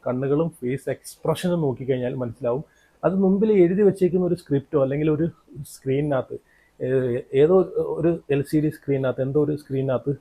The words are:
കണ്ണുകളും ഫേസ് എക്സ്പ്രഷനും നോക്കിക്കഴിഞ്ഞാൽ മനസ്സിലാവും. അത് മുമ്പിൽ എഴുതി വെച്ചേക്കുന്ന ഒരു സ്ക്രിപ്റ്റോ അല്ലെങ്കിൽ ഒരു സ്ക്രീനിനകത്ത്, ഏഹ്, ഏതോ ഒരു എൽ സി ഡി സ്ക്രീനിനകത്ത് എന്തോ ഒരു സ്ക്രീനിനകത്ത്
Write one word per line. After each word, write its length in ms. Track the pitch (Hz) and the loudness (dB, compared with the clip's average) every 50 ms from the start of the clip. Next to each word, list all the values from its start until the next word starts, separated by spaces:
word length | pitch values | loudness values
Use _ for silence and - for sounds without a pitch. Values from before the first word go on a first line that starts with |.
കണ്ണുകളും 460 | - 127 123 127 135 135 143 147 165 165 | -6 -4 -2 -2 0 0 0 0 0 -2
ഫേസ് 380 | - - 127 123 135 131 - 147 | -4 -6 -4 -4 -4 -4 -4 -6
എക്സ്പ്രഷനും 720 | 131 - - - - - - - 156 - - 180 175 170 | -8 -8 -10 -16 -14 -6 -2 -2 -2 0 0 -2 0 0
നോക്കിക്കഴിഞ്ഞാൽ 540 | 156 139 123 117 131 123 131 127 123 123 143 | 0 0 -2 -2 -2 -2 -2 -2 -2 -4 -4
മനസ്സിലാവും. 480 | 131 127 120 117 - - 117 120 147 156 - _ _ _ _ _ _ - | -4 -6 -6 -6 -4 -4 -2 -2 -2 -4 -8 _ _ _ _ _ _ -4
അത് 120 | 160 180 | -2 0
മുമ്പിൽ 360 | 190 196 185 196 202 220 220 | 2 2 2 2 2 2 2
എഴുതി 320 | 214 196 175 170 180 196 208 | 4 4 4 4 4 4 4
വെച്ചേക്കുന്ന 420 | 190 185 - 185 175 151 185 180 175 | 2 4 2 2 0 2 0 0 0
ഒരു 100 | 175 170 | -2 -4
സ്ക്രിപ്റ്റോ 400 | - - 139 139 131 - - 143 | -2 -2 -2 -2 -2 -2 0 0
അല്ലെങ്കിൽ 280 | 135 131 139 147 156 156 | 0 0 0 0 0 0
ഒരു 160 | 151 143 165 165 - _ _ _ - 147 147 | 0 0 -2 -4 -4 _ _ _ -18 -16 -16
സ്ക്രീനിനകത്ത്, 680 | - - - - 135 135 139 151 147 139 - - - 135 - - _ _ _ _ _ _ - | -16 -18 -8 -4 -2 -2 0 0 0 0 -2 -2 -4 -10 -14 -16 _ _ _ _ _ _ -8
ഏഹ്, 420 | 135 127 131 135 127 123 120 127 - - - | -4 -2 0 0 0 0 -2 -4 -4 -2 2
ഏതോ 220 | 135 147 160 185 190 175 175 - 160 160 143 160 | 4 4 6 6 4 4 2 0 -4 -4 -2 -2
ഒരു 180 | 160 156 170 165 165 - - | -2 0 0 0 -2 -2 -2
എൽ 120 | 139 139 139 | -2 -2 0
സി 160 | - - 151 | 0 0 0
ഡി 120 | 151 156 | 0 0
സ്ക്രീനിനകത്ത് 500 | 147 - - - 139 135 135 127 123 - | -2 -4 -4 -2 -2 0 0 -2 -2 -2
എന്തോ 180 | 131 135 139 151 147 | -2 0 0 0 0
ഒരു 120 | 147 - - | 0 -2 -4
സ്ക്രീനിനകത്ത് 560 | - - 131 131 135 135 127 120 - 143 139 - | -6 -6 -4 -2 -2 0 -2 -2 -2 -4 -6 -6